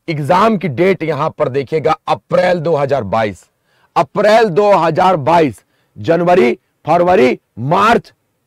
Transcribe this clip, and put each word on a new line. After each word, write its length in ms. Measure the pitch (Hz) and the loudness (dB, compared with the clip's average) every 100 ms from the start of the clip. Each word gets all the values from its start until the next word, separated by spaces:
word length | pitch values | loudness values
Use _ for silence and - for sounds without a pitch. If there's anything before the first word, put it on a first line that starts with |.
| - | -6
एग्जाम 480 | 151 143 180 226 208 | -6 0 2 2 0
की 100 | 180 | -4
डेट 360 | 120 180 185 | -2 0 -2
यहाँ 260 | 160 139 156 | -4 -4 -4
पर 200 | - 147 | -4 -4
देखिएगा 500 | 131 123 160 151 151 - | -4 -4 -2 -2 -4 -4
अप्रैल 520 | 151 - 170 180 180 | -6 -4 -2 0 0
दो 160 | 156 147 | -2 -2
हज़ार 280 | 139 139 | -2 -2
बाईस, 420 | 101 110 110 95 _ _ _ _ _ - | -2 -4 -4 -8 _ _ _ _ _ -4
अप्रैल 540 | 247 269 208 220 226 | -4 0 2 4 2
दो 240 | 165 208 | 2 2
हज़ार 420 | 190 165 165 180 180 | 2 2 0 0 0
बाईस, 480 | 135 170 151 104 _ _ _ - | 2 2 2 -4 _ _ _ -8
जनवरी, 560 | 107 170 175 185 240 208 _ _ - | -2 0 2 2 2 -2 _ _ -2
फरवरी, 540 | 170 175 185 254 - _ - | 0 2 2 2 0 _ -10
मार्च, 540 | 127 180 214 233 - _ _ _ | -2 0 2 0 -4 _ _ _